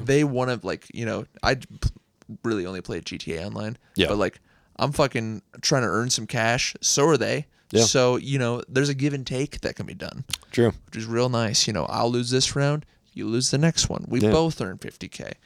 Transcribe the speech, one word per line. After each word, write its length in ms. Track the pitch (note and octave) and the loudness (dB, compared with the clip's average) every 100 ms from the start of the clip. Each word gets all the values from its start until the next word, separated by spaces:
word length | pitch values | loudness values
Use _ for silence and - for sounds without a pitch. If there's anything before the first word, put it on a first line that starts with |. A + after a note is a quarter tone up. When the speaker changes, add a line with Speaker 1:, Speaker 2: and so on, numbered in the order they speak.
Speaker 1:
they 200 | B2+ C#3 | 2 4
wanna, 340 | D3 B2+ B2+ A#2 | 4 2 0 -2
like, 240 | F#2+ - - | -4 -6 -8
you 120 | - | -8
know, 220 | A2+ G2+ B2+ - | -4 -4 -6 -4
I 140 | A2+ C3 | -2 -2
p-, 100 | - G#2 - - _ _ - G#2+ | -4 -4 -4 -4 _ _ -18 -8
really 240 | A#2 G#2+ F2+ | -2 -2 -2
only 140 | F#2 | -8
play 200 | - F2 | -8 -8
G 180 | - E2+ | -8 -10
T 160 | - | -8
A 120 | E2 G2 | -8 -8
Online. 300 | G#2+ G#2+ A#2+ _ | -8 -8 -10 _
Speaker 2:
Yeah. 140 | - E2+ | 0 2
Speaker 1:
But, 100 | G#2 | 2
like, 220 | F#2+ - _ _ _ - | -2 -4 _ _ _ -4
I'm 160 | C3+ | -2
fucking 500 | C#3+ C#3 A#2+ A2 G#2+ - - | 2 0 0 -6 -8 -14 -6
trying 220 | - C#3 | 0 2
to 60 | A2+ | 2
earn 220 | F#2+ B2 | 0 0
some 160 | - A2 | -2 -2
cash. 480 | A#2+ A2+ B2 - - | 0 2 2 -2 -4
So 260 | - - D3+ | -2 2 4
are 80 | C3+ | 4
they. 300 | G#2+ B2+ - _ - | 2 -2 -6 _ 0
Speaker 2:
Yeah. 140 | G#2+ | 4
Speaker 1:
So, 320 | A2+ C3+ B2 B2 | 4 6 4 2
you 220 | C3 C#3 | 0 -2
know, 240 | A#2+ A#2+ - | 0 -2 -2
there's 200 | B2+ C#3+ | 0 2
a 60 | |
give 180 | C3+ C#3+ | 0 -2
and 140 | C#3 B2 | -2 -6
take 340 | C3 D3 - | -4 -4 -6
that 160 | - - | -8 -8
can 80 | - | -10
be 80 | |
done. 300 | - - - - - - | -10 -10 -10 -10 -12 -4
Speaker 2:
True. 200 | - A#2 - - | 4 4 4 -8
Speaker 1:
Which 100 | A2+ | -10
is 80 | A2+ | -4
real 220 | A#2 B2+ | 0 2
nice. 380 | A#2 A2+ A2 - | 2 0 0 0
You 60 | |
know, 100 | G2 - | 0 -2
I'll 240 | A2 A#2 | 0 0
lose 200 | B2 A#2+ | 0 2
this 260 | C3 - C#3 | 2 2 0
round, 300 | C#3+ D3+ - _ _ | 0 0 -6 _ _
you 140 | - G#2 | -10 -4
lose 240 | A#2 B2+ | -2 0
the 80 | C#3 | 2
next 300 | E3 - - | 2 2 0
one. 160 | - - | -2 -2
We 120 | B2 | 2
Speaker 2:
Yeah. 100 | G#2+ | 4
Speaker 1:
both 300 | D#3+ E3 - | 4 2 0
earn 180 | F#2+ G2 | -6 -8
fifty 300 | - - - | -12 -14 -14
K. 240 | - - - | -12 -12 -14